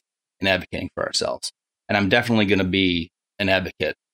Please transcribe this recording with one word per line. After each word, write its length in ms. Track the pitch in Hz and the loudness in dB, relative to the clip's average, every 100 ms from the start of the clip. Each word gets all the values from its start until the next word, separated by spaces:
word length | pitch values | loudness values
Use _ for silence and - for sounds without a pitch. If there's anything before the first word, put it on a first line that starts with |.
| _ _ _ - | _ _ _ -4
in 80 | 95 | 0
advocating 440 | 92 - - 90 | 0 -2 -8 -8
for 100 | - | -6
ourselves. 460 | - - 69 62 - - _ _ - | -4 -2 -4 -6 -10 -14 _ _ -4
And 80 | 101 | 0
I'm 120 | 98 | 2
definitely 360 | 120 120 110 | 2 2 2
gonna 180 | 98 98 | 2 2
be 480 | 92 95 92 87 82 _ _ - | 2 2 2 0 -4 _ _ -4
an 80 | 98 | 0
advocate. 480 | 92 90 - 90 - _ | 0 0 -4 -4 -6 _